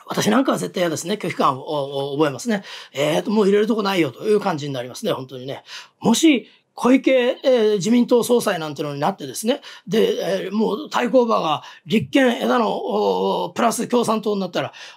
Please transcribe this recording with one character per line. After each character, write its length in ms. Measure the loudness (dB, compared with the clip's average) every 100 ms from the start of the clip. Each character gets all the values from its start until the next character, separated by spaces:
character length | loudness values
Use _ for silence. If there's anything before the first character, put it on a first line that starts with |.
| -8
私 220 | -2 2
な 80 | 2
ん 60 |
か 80 | 2
は 60 | -2
絶 160 | -4
対 100 | -2
嫌 60 | -2
で 80 | -2
す 100 | -6
ね。 80 | -6
拒 140 | -6
否 60 | 0
感 220 | 0 0
を、 540 | -4 -6 -4 -4 -4
を、 60 | 0
覚 100 | 0
え 20 |
ま 100 | 0
す 80 | -4
ね。 160 | -4 -6 -16 -12
え 260 | -2 0 0
ー 40 |
と、 80 | 0
も 120 | 2
う 20 | 4
入 80 |
れ 60 | 4
る 80 | 2
と 80 | 0
こ 60 |
な 140 | 0 0
い 60 |
よ 100 | -2
と 140 | -2 0
い 80 | 0
う 40 |
感 180 | 0 -4
じ 100 | -4
に 60 |
な 80 | -6
り 40 | -8
ま 60 |
す 120 | -6 -4
ね。 80 |
本 120 | -4 -6
当 120 | -12
に 80 | -12
ね。 160 | -12 -14 -20 -20 _
も 140 | 0
し、 340 | 4 4 4 0 _ _ -2
小 160 | 2
池、 480 | 4 4 4 2 0
え 0 |
ー、 300 | 2 4 4 2
自 140 | 2
民 160 | 2 4
党 160 | 2
総 200 | 4 2
裁 180 | 2 -2
な 80 | -6
ん 80 | -6
て 80 |
の 100 | -6
に 60 | -2
な 100 | -2
っ 60 | -4
て 100 | -10
で 60 |
す 140 | -6 -4
ね。 140 | -4 -6 -18 -2
で、 560 | 2 2 0 -2 -4
え 60 | -2
ー、 20 |
も 220 | -2 0
う 160 | -2 -4
対 200 | -4 2
抗 140 | 2
馬 160 | 4 2
が 240 | 0 -4 -6 -20 -2
立 240 | -2 2
憲 260 | 4 4 2
枝 240 | 0 0
野、 80 | 0
お 800 | -2 -4 0 0 2 0 -2 -4
ー、 20 |
プ 100 | -2
ラ 100 | 0
ス 160 | 0 0
共 160 | 0
産 180 | 0 0
党 140 | -2 -2
に 60 |
な 60 | -4
っ 40 |
た 100 | -4
ら、 120 | -6 -10 -20